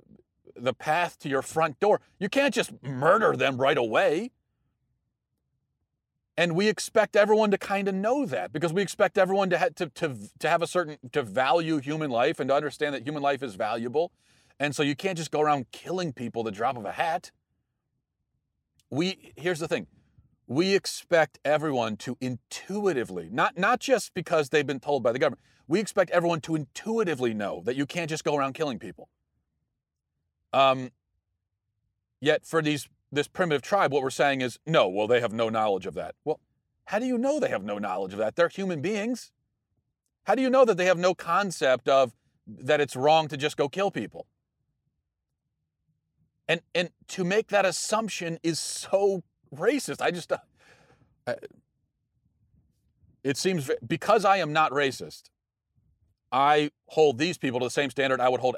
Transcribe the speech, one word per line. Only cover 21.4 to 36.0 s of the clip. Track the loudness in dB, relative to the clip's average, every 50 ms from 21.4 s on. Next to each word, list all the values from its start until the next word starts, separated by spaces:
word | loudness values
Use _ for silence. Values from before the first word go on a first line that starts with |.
| _
everyone | 0 0 2 0 0 0 0 -2 -2 -4 -6
to | -8 -10 -8 -6
intuitively, | -6 -6 -6 -8 -10 _ -16 -16 -12 -8 -6 -2 0 0 0 0 -2 -4 -6 -10 -10 -6
not, | -2 0 0 0 0
not | 0 0 0 0 0
just | 2 0 0 0 0 -4 -8
because | -10 -4 0 0 0 0 2
they've | 2 0 2
been | 0 -4 -6
told | -2 -2 -2 0
by | 2 0 0
the | 2
government, | 0 0 0 -4 _ _ _ _ _ -2
we | 0 0
expect | 0 0 0 0 0 2
everyone | 2 2 2 2 0 -2
to | -2 -4 -4
intuitively | -4 -4 -6 _ -12 -6 -4 -2 -2 0 -2 -2 0 0 -2 0
know | -2 -4 -4 -6 -4 -4
that | -4 -2
you | -2 -4
can't | -4 -4 -6 -4 -4
just | -6 -4 -2
go | -2 0
around | 0 0 -2 -2
killing | -4 -4 -4 -4 -6
people. | -10 -12 -16 -16 -20 _ _ _ _ _ _ _ _ _ _ _ _ _ _ _ _ _ _ _ _ _ _ _ _ _ _ _ _ _ 2
Um, | 4 4 4 4 0 -4 -10 -14 _ _ _ _ _ _ _ _ _ _ _ _ _ _ _ _ _ _ _ _ _ _ _ _ _
yet | 0 2 2 2 0
for | -2 -2 0 2
these, | 2 -2 -2 -4 -10 _ _ _ _ -4
this | -4 -4 -4
primitive | _ -4 0 0 0 -2 0
tribe, | 0 2 2 2 2 2
what | 0 0
we're | 0
saying | 0 2 2 2 2 2
is, | -2 -4 -4 -8 _
"No, | 2 4 4 4 4
well, | 2 0 2
they | 4 4 4
have | 2 2 0
no | 0 0 0
knowledge | 2 0 2 2 0 0 -2
of | -6 -8
that." | -8